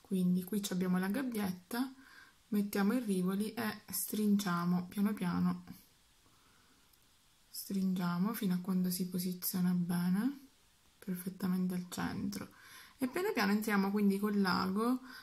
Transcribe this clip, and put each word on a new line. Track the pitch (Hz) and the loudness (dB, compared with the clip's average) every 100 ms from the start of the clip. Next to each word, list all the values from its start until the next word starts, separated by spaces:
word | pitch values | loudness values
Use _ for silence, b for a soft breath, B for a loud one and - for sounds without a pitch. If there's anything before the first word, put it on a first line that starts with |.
Quindi | - 190 180 180 | -4 2 4 2
qui | 180 208 | 0 -4
ci | 202 | -2
abbiamo | 180 185 180 | 0 2 2
la | 190 | 0
gabbietta, | 233 254 220 202 180 - 233 262 B B B B B _ | -2 -2 -2 -4 -4 -6 -4 -4 B B B B B _
mettiamo | 208 202 202 196 | 0 0 2 2
i | 254 | 2
rivoli | 214 185 180 196 220 | 0 0 0 0 -2
e | - 214 - - | -4 -6 -6 -8
stringiamo | - - 214 208 202 185 175 175 180 180 | -8 -4 0 4 4 2 0 2 0 0
piano | 208 208 | -2 0
piano, | 202 180 180 180 - - - - _ _ _ b b b b b b b _ _ _ _ _ _ | 0 -2 2 2 0 -6 -18 -20 _ _ _ b b b b b b b _ _ _ _ _ _
stringiamo | - - 196 190 185 175 175 202 | -14 -4 0 0 0 0 0 0
fino | 233 196 | 0 0
a | 180 | 0
quando | 185 185 180 | 0 0 0
si | 180 180 | 0 -2
posiziona | 180 185 180 - 185 180 | -2 -4 -4 -4 0 2
bene, | 180 170 175 180 190 247 285 - _ _ _ _ _ | 2 2 0 2 2 2 -2 -10 _ _ _ _ _
perfettamente | - 180 185 185 185 185 185 | -8 -6 -6 -4 -2 0 0
al | 180 180 | -2 -6
centro. | - 170 165 - - - B B B B - | -6 -4 -4 -4 -6 -10 B B B B -6
E | 254 | -4
piano | 349 403 | -2 0
piano | 320 196 | 2 2
entriamo | 214 214 202 196 | 2 2 2 2
quindi | 208 202 196 | 4 4 4
col | 208 202 | 2 2
lago | 185 180 185 196 240 254 B B | 2 2 0 0 0 0 B B